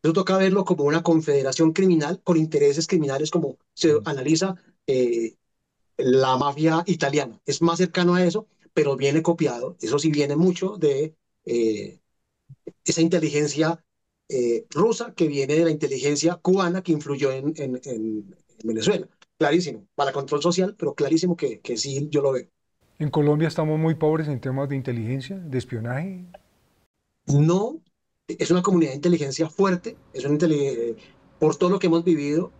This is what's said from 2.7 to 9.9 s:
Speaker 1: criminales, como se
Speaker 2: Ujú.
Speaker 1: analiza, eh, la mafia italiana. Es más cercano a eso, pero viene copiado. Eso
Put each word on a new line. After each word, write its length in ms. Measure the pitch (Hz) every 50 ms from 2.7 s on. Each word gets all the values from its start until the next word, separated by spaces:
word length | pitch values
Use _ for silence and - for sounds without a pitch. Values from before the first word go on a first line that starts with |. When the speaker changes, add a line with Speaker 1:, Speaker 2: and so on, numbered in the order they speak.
| 139 160 160
Speaker 1:
criminales, 440 | - 196 170 151 135 135 135 151 151
como 280 | - 175 160 135 - _ _ _ _
se 220 | - - 160 147 -
Speaker 2:
Ujú. 60 | 104
Speaker 1:
analiza, 500 | 160 143 131 131 147 160 160 185 196 180 - _ _ _ _ _
eh, 500 | - 135 131 123 120 117 117 113 113 _ _ _ _ _ _ _ _ _ _ _ _ _ -
la 380 | 135 131 127 131 135 131 127 127
mafia 460 | 143 143 139 147 156 160 160 165 180
italiana. 540 | 202 170 - 160 143 147 147 139 117 - _ _
Es 160 | - 135 -
más 160 | 170 170 170 160
cercano 360 | 185 175 - 180 175 175 175
a 100 | 180 180
eso, 240 | 170 170 214 220 _ _ _ _ _ _
pero 220 | - 147 139 135
viene 260 | 123 139 139 143 160
copiado. 540 | 160 175 165 - 156 135 123 120 123 131 - _
Eso 180 | - 110